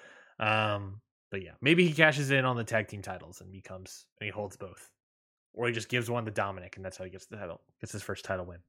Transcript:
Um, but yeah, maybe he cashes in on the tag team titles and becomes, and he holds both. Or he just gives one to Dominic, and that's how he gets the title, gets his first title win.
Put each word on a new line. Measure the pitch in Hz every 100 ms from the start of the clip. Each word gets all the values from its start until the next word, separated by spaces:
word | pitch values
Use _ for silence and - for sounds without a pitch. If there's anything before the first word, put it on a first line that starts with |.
| - - - -
Um, | 107 110 107 104 98 101 - _ _
but | 98
yeah, | 85 -
maybe | 131 170 175
he |
cashes | 147 156 143 135
in | 139
on | 131 120
the |
tag | 110 113 104
team | 104
titles | 98 92 85 -
and | 92
becomes, | 95 - 92 95 - - -
and | 104
he |
holds | 104 101 -
both. | 98 87 - _ _ _ _ _ _
Or | - 120
he |
just | 113 -
gives | 123 113
one | 120 110
to |
Dominic, | 104 101 95 87 -
and |
that's | 95 -
how |
he | 92
gets | 92 -
the | 107
title, | 90 - _ _
gets | 110
his | 101
first | - 95
title | - 92
win. | 90 87